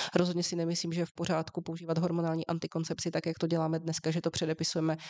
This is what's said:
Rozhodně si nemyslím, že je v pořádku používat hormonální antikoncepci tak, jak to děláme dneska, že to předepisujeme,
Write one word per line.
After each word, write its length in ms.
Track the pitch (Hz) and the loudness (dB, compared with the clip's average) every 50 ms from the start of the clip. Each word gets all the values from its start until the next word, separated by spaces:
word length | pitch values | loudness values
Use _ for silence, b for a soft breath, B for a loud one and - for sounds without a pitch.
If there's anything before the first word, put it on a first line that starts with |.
| B B - | B B 4
Rozhodně 280 | 175 180 175 170 175 175 | 4 4 4 4 2 0
si 140 | - 180 | 0 0
nemyslím, 360 | 170 165 165 175 170 - 170 165 | 0 0 0 0 0 -2 -2 0
že 80 | 175 | 0
je 60 | 170 | -2
v 80 | 170 - | -2 -2
pořádku 440 | - 170 - 165 160 165 - - 175 165 | -4 -2 0 2 0 0 -2 -4 -6 -4
používat 360 | - 165 165 170 165 165 165 | -4 -6 -6 -4 -2 2 2
hormonální 480 | 175 170 170 170 170 165 160 165 - | 2 2 2 2 2 2 0 0 0
antikoncepci 640 | - 170 165 - 160 - 165 165 - - - - 170 | 0 -2 -2 -2 -2 -2 -2 -2 -2 -4 -4 -2 -2
tak, 160 | - - - | -2 0 0
jak 120 | 165 165 - | -2 -2 0
to 60 | 175 | 0
děláme 320 | 160 170 165 160 160 165 165 | 2 2 2 2 2 0 0
dneska, 320 | 170 165 160 - - 160 | -2 -2 -4 -2 0 0
že 100 | 160 175 | 0 2
to 100 | - 165 | 0 -2
předepisujeme, 640 | - - 175 156 160 - 160 - - 165 160 160 156 160 B | 0 0 0 0 0 0 -2 -2 0 2 2 2 0 -2 B